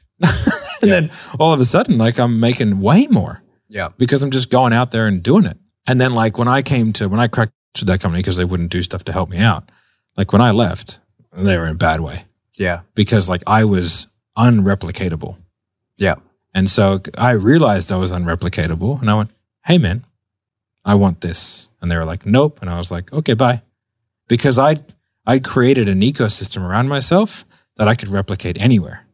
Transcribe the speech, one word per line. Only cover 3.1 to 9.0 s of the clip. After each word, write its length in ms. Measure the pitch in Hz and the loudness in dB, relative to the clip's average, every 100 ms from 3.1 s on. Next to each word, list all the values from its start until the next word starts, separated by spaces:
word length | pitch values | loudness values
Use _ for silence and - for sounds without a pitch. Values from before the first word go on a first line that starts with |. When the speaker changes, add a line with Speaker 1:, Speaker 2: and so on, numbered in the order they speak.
| 151 78 - _ _ _ | 0 -2 -10 _ _ _
Speaker 2:
Yeah. 200 | 107 85 - | -10 -10 -2
Speaker 1:
because 240 | 127 139 | 0 0
I'm 80 | 139 | 0
just 180 | 131 123 | -4 0
going 240 | 127 123 | 2 4
out 200 | 117 123 | 2 0
there 160 | 113 110 | -2 -2
and 120 | 92 | 0
doing 240 | 101 190 | 2 2
it. 140 | 120 - _ _ - | 2 -4 _ _ -2
And 120 | 127 | 2
then, 140 | 127 | 2
like, 240 | 117 110 104 | 2 0 0
when 80 | 120 | 0
I 160 | 135 | 0
came 300 | 135 131 110 | 0 0 0
to, 160 | - 101 | -2 -2
when 100 | 107 | 0
I 80 | 120 | 0
cracked 240 | - 110 - _ | 0 -2 -6 _
to 100 | - 98 | -4 -2
that 120 | 92 | 0
company 220 | 92 87 | 0 -2
'cause 140 | 95 87 | -2 -2
they 80 | |
wouldn't 260 | 87 90 87 | -2 -2 -4
do 100 | 90 | -4
stuff 180 | 85 90 | -4 -8